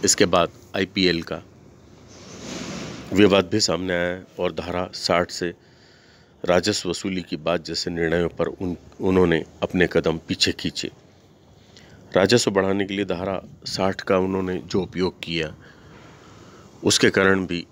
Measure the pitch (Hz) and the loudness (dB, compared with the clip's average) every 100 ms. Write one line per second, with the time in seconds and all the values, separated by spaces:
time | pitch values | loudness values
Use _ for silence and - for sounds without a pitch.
0 | 98 - 95 87 85 - - 101 95 98 | 0 2 4 4 2 -4 -10 -4 -2 2
1 | 90 82 82 80 - - - - - - | 2 2 -4 -12 -14 -20 -20 -20 -20 -20
2 | - - - - - - - - - - | -20 -20 -20 -18 -14 -12 -12 -12 -12 -14
3 | - 92 101 98 87 107 - 85 92 87 | -2 6 8 6 4 0 0 -2 -2 -2
4 | 87 90 92 - 90 80 82 87 92 - | -2 -4 -12 -4 -4 -4 -6 -4 -6 -6
5 | - 87 87 - 87 85 _ _ - _ | 0 2 0 -4 -6 -8 _ _ -20 _
6 | _ _ _ _ - 90 90 104 90 85 | _ _ _ _ 2 2 2 -2 -4 -4
7 | 98 92 85 80 80 87 78 82 - 85 | -4 -6 -6 -6 -2 -4 -4 -6 -6 -2
8 | 82 85 85 - 85 - 92 85 - - | 0 2 0 -2 -4 -2 -6 -6 -12 -4
9 | 98 92 87 80 - - 87 92 85 85 | 2 4 6 4 -2 -6 -4 2 2 2
10 | 80 80 - 92 - - 78 - - - | 0 -4 -6 -2 -2 -2 -6 -6 -10 -12
11 | - _ _ _ _ - - - - - | -20 _ _ _ _ -20 -20 -20 -20 -20
12 | - 90 98 120 117 98 95 98 98 98 | -2 2 4 4 4 2 2 0 -2 -2
13 | 95 87 95 95 - - - - 95 92 | -2 -4 -4 -6 -10 -16 -10 -2 -2 -2
14 | - 95 92 95 92 92 87 104 87 87 | 0 0 2 -2 -4 -6 -4 -4 -4 -4
15 | 90 - - 82 78 - - - - - | -4 -4 -6 -4 -6 -8 -20 -20 -20 -20
16 | - - - - - - - - 107 - | -20 -20 -20 -20 -20 -20 -20 -4 0 4
17 | 113 101 95 95 92 87 - | 4 4 4 2 0 -6 -8